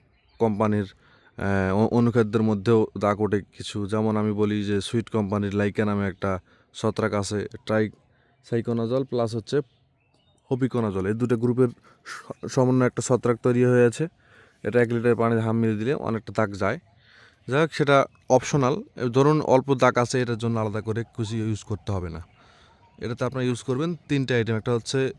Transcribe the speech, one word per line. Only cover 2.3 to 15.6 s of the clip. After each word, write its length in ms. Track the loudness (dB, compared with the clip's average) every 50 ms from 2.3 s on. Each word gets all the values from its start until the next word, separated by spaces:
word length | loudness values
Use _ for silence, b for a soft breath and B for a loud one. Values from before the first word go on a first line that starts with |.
| 2 2
মধ্যেও 460 | 2 2 0 0 2 4 4 4 4 2 -2 -2
দাগ 240 | 0 0 2 2
ওঠে 200 | 0 0 0 0
কিছু, 460 | -2 _ _ -16 -14 -10 -8 -6 -6 -4
যেমন 300 | -2 -2 0 0 0 0
আমি 140 | 0 -2
বলি 320 | 0 0 0 0 0 -2 -2
যে 180 | -2 -2 -2
সুইট 280 | -2 -2 -4 -4 -4 -2
কোম্পানির 460 | -2 -2 -2 0 -2 -2 -2 -2 0
লাইকা 300 | 0 0 0 0 -2 -2
নামে 220 | 0 0 -2 -2 -4
একটা 320 | -4 -4 -4 -4 -4 -4 -8 b b b b b b
ছত্রাক 400 | -4 -4 -2 -2 0 -2 -2 0
আছে, 340 | -2 -4 -2 -4 -6 -6 -8 -12 -12 -6
ট্রাইসাইকোনাজল 1400 | -2 0 0 0 -2 -4 _ _ _ _ _ _ _ _ _ _ -6 -4 -4 -2 -2 -4 -4 -2 -2 -2 -4 -4
প্লাস 320 | -4 -4 -4 -4 -2 -4
হচ্ছে 260 | -6 -6 -4 -4 -4 -4 _ _ _ _ _ _ _ _ _ _ _ _ _ _ _ _ -4
হপিকোনাজল, 540 | -4 -2 -2 -2 -2 -2 -2 -2 -2 -2 -2
এই 80 | -2 -2
দুটো 240 | -2 -2 -2 -2 0
গ্রুপের 300 | 0 0 2 2 2 0 0 _ B B B B B
স-, 420 | B B B B -16 -16 -12 -10 -4
সমন্বয়ে 400 | 0 2 2 4 4 4 2 2
একটা 140 | 0 -2
ছত্রাক 360 | -2 0 0 0 2 0 0 0 2
তৈরি 220 | 0 2 4 4
হয়ে 200 | 4 4 4 4
আছে। 220 | 4 2 0 -6 -8 _ b b b b b b b b b b
এটা 180 | 0 2 2
এক 120 | 2 2 0
লিটার 220 | 0 2 2 2
পানিতে 260 | 4 2 2 2 2
হাফ 140 | 0 0 0
মিলিয়ে 240 | 2